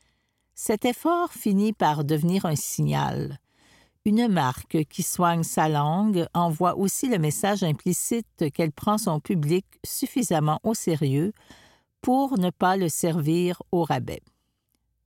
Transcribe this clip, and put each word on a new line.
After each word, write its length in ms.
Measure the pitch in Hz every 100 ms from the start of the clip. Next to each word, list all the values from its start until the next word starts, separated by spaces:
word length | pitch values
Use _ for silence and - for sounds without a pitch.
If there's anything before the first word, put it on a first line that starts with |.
| _ _ _ _ _
Cet 300 | - - 214
effort 480 | 247 - 320 349 349
finit 400 | - 214 196 214
par 320 | 214 160 151
devenir 420 | 147 156 170 196 175
un 80 |
signal. 840 | 147 - - 147 143 139 131 - 143 _ _ _ _ _ _
Une 240 | 214 220 240
marque 560 | 175 127 - - 160
qui 180 | 147 -
soigne 400 | - - 175 170
sa 260 | 160 - 156
langue 580 | 147 147 175 214 180 160
envoie 420 | 175 170 156 180 -
aussi 320 | 196 - 262
le 100 | 196
message 460 | 151 - 196 208
implicite 880 | 170 147 180 175 - 233 - _ 151
qu'elle 180 | - 160
prend 280 | - 214 214
son 200 | 175 151
public 480 | - 185 143 185 - _
suffisamment 760 | - - 262 262 - 160 151 156
au 120 | 220
sérieux 580 | 220 190 156 143 139 190 - - - - _ _ _
pour 360 | - 262 269 254
ne 120 | 180
pas 260 | - 185 196
le 120 | 170
servir 720 | - 175 165 147 170 180 175 -
au 100 | 180
rabais. 400 | 151 135 113 - - _ _ _ _ _ _ _